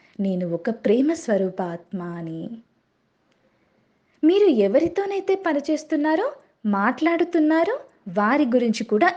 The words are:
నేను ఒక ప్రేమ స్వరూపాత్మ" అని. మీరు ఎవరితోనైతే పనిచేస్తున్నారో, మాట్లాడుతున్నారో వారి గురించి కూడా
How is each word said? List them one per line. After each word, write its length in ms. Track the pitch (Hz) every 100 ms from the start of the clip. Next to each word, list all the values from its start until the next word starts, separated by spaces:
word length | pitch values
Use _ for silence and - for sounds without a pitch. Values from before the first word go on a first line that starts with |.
| _ -
నేను 300 | 196 180 180
ఒక 200 | 170 233
ప్రేమ 440 | 226 190 233 285
స్వరూపాత్మ" 880 | 330 - 196 190 190 180 170 - 190
అని. 480 | 175 170 165 160 185 226 - _ _ _ _ _ _ _ _ _ _ _ _ _ _ _
మీరు 220 | 302 392 415
ఎవరితోనైతే 920 | 240 196 247 330 359 403 392 381 392
పనిచేస్తున్నారో, 960 | 359 285 277 302 - 311 311 320 508 587 _ _ 214
మాట్లాడుతున్నారో 1160 | 202 208 254 320 339 339 349 302 320 339 539 - _ - 175
వారి 280 | 208 285 262
గురించి 380 | 247 233 214
కూడా 320 | 226 214 349